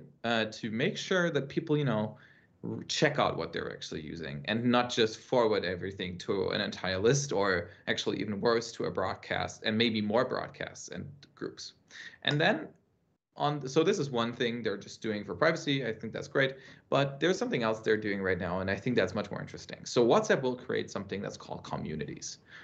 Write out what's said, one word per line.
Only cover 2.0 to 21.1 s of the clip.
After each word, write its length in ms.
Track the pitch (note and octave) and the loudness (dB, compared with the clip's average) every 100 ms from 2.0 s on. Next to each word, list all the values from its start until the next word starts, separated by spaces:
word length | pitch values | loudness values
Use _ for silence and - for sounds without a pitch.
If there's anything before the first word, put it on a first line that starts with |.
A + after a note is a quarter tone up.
| A2 - - - _ _ | 0 -6 -20 -20 _ _
r-, 180 | - A2+ | -8 -8
check 340 | - - D3+ C#3+ | -4 2 2 4
out 180 | G2 - | 2 0
what 160 | D#2+ | -4
they're 200 | - - | -4 -6
actually 280 | - - E2+ | -8 -8 -8
using 420 | D#2 E2 D2+ C#2+ C#2+ | -8 -8 -8 -6 -2
and 180 | A2 | 0
not 240 | B2 A#2+ B2 | 4 4 4
just 300 | - A2 - | 4 2 2
forward 460 | - B2+ A2+ G2+ | 0 4 6 4
everything 520 | F2+ F2+ F#2 G2 F#2 F2+ | 0 -2 -4 -6 -6 -6
to 320 | - G2 F2+ | -2 0 0
an 120 | F#2+ | 0
entire 360 | G2+ - F#2 F#2 | -2 -2 -2 2
list, 320 | A2 C#3 C#3+ | 4 4 2
or 380 | G2 G2+ F2 E2 - - | 2 4 2 0 -8 -4
actually 320 | A2 - - | -2 0 -2
even 200 | G#2+ G2+ | -2 0
worse, 320 | A#2 A#2 A2+ | 2 2 0
to 120 | - | -4
a 60 | - | -4
broadcast 720 | F2+ F#2+ G2 - F#2+ F2+ - G#2+ | -2 -2 -4 -4 -4 -4 -4 0
and 100 | A2 | 4
maybe 240 | A#2+ G#2+ | 4 2
more 240 | G#2 A2+ | 2 2
broadcasts 640 | B2+ - - - - - - | 2 -2 -4 -8 -10 -10 -12
and 160 | - F#2 - - | -10 -10 -14 -20
groups. 400 | - - - - - _ - - - | -10 -10 -10 -14 -16 _ -18 -18 -6
And 180 | - D3 | 0 2
then 280 | E3+ B3+ - - _ _ _ _ _ - | 4 2 -4 -16 _ _ _ _ _ -2
on, 300 | D3 D3 C3 | 0 0 0
so 160 | D#3+ | 2
this 140 | E3 G#3 | 4 2
is 100 | C#3 | 0
one 240 | A#2+ A#2 | 0 0
thing 300 | A#2 A#2+ A#2+ | 2 0 0
they're 160 | G#2+ G2+ | -2 -4
just 240 | - - | -8 -8
doing 200 | A2 G#2 | -4 -4
for 120 | G2+ | -4
privacy. 520 | F2+ D#3 E3+ D3 C#3 A#2 | 2 2 2 0 0 0
I 60 | |
think 220 | A2 A2+ | -4 -6
that's 120 | - - | -8 -2
great, 280 | C#3+ C3+ - - - - | 2 2 0 -16 -14 0
but 320 | C#3 C#3 C#3 | 2 2 2
there's 160 | E3 F#3 | 2 2
something 260 | B3 D#3+ | 0 0
else 180 | A2+ A2 | 0 0
they're 180 | A2+ G#2+ | 2 2
doing 240 | G#2+ G2 | 2 0
right 160 | F#2+ F#2 | 0 0
now, 220 | F2+ F#2 | 0 -2
and 100 | F#2+ | 0
I 60 | G2 | -2
think 200 | C3 A2+ | 0 2
that's 180 | F#2 | 2
much 160 | G#2 - | 0 -4
more 120 | - | -6
interesting. 420 | - - - - | -8 -12 -12 -12
So 220 | - B2+ A#2 | -2 4 6
WhatsApp 340 | F#3+ G#3+ F3+ | 6 6 2
will 160 | B2+ B2 | 2 -4
create 340 | - A2 G#2+ | -2 -4 -2
something 300 | G#2 G2 | -6 -6